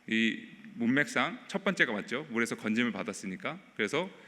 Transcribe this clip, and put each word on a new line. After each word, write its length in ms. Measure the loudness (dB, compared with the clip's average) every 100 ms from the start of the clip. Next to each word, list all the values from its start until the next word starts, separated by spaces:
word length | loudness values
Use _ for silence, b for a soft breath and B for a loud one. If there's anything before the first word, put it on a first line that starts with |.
| 0
이 340 | 2 2 0 -8 -16 -14
문맥상 720 | -2 2 4 2 2 0 -2 -6
첫 160 | -2
번째가 280 | 0 4 2
맞죠? 340 | 2 -2 -6 -2
물에서 260 | 0 0 0
건짐을 360 | 0 2 2
받았으니까. 680 | 0 -4 -6 -8 -6 -6 -8 -8 -4
그래서 340 | 0 0 -2 B